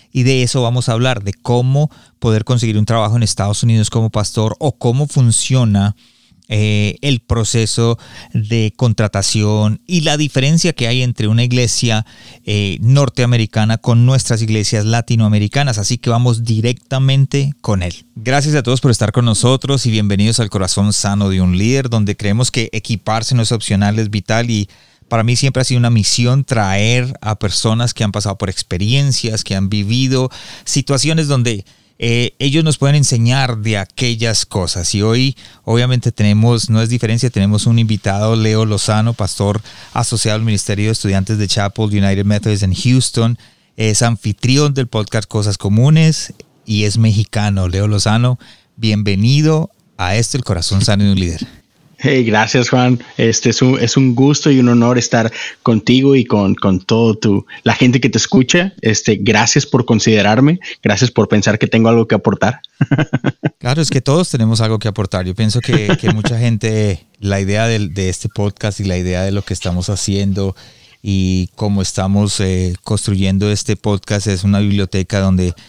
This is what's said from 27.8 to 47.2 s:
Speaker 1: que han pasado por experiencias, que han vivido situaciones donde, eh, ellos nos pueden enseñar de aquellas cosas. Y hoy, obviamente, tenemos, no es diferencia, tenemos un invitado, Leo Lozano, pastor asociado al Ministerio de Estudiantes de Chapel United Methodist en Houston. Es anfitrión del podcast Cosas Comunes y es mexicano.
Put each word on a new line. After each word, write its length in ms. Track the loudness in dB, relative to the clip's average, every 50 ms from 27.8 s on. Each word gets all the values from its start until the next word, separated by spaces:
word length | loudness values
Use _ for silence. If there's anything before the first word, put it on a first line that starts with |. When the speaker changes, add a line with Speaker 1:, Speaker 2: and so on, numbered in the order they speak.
| -2 -2 -2
Speaker 1:
que 120 | -2 -4
han 80 | -2 -2
pasado 260 | -4 -4 -4 -4 -4
por 120 | -6 -6
experiencias, 920 | -6 -6 -8 -6 -4 -2 -2 0 0 0 0 0 -2 -2 -4 -4 -4 -4 -4
que 140 | -4 -4
han 120 | -2 -2 -2
vivido 640 | -2 -2 -2 -2 0 0 0 0 0 0 -2 -2 -6 -10 -20 -20 -20 -16 -10
situaciones 640 | -6 -4 -4 -2 -2 -2 0 0 0 0 0 0
donde, 380 | 0 0 0 0 0 -2 -4 -6 _ _ _ _ _ _ -6
eh, 360 | -2 0 0 0 0 -2 -4 -2
ellos 240 | -2 0 0 2 0
nos 140 | 0 0
pueden 180 | 0 2 2 2
enseñar 600 | 2 2 2 0 2 2 2 2 0 0 -2 -4
de 220 | -4 -2 -2 -2 -2
aquellas 680 | -4 -6 -6 -4 -2 -2 -2 -2 -2 -2 -2 -2 -4
cosas. 500 | -4 -4 -4 -4 -4 -4 -6 -4 -4 -2
Y 60 | 0
hoy, 340 | 0 2 2 2 0 0 -2 -6 -14 -20 -20 _ -6
obviamente, 480 | -2 0 0 2 0 0 0 -2 -2 -2
tenemos, 560 | 0 2 2 4 4 4 4 2 2 0 0
no 140 | 0 0 0
es 80 | 0
diferencia, 400 | -2 -2 0 0 0 0 0 -2
tenemos 340 | 0 0 0 2 2 2 2
un 140 | 2 2 2
invitado, 580 | 2 2 0 -2 -2 -2 -2 0 0 0 0
Leo 300 | 2 0 2 2 0 0
Lozano, 480 | 0 -2 -2 0 0 0 0 0 0 -2
pastor 480 | -2 -4 -4 -4 -2 -2 -2 -2 -2 -6 -10 -20 -20 -18 -10 -6
asociado 420 | -4 -4 -2 -2 -2 -2 -2 -2
al 60 | -2 0
Ministerio 420 | 0 -2 -2 -2 -4 -4 -2 0
de 60 | -2 -2
Estudiantes 460 | -2 -2 0 0 0 0 0 -2 -2
de 100 | -2 -2
Chapel 380 | -2 -2 -2 -4 -2 -2 -2
United 380 | 0 0 0 2 2 0 0 0
Methodist 380 | 0 0 0 0 -2 -2 0 0
en 100 | -2 -2
Houston. 640 | 0 0 2 2 2 2 0 -2 -2 0 0 -2 -4 -8 _ _ _ _ _ _ -4
Es 240 | -2 0 0 2 0
anfitrión 720 | 0 0 -2 -4 -6 -6 -4 0 0 2 2 2 0 0
del 140 | -2 -4 -4
podcast 380 | -4 -6 -4 -4 -4 -6 -6
Cosas 300 | -4 -4 -2 -2 -2 -2
Comunes 800 | -2 -2 0 2 2 4 4 4 4 4 4 2 0 -4 -12 -14 -20 -20 _ _ _ -8
y 180 | -4 -2 0 0
es 140 | 0 2 2
mexicano. 680 | 2 2 2 2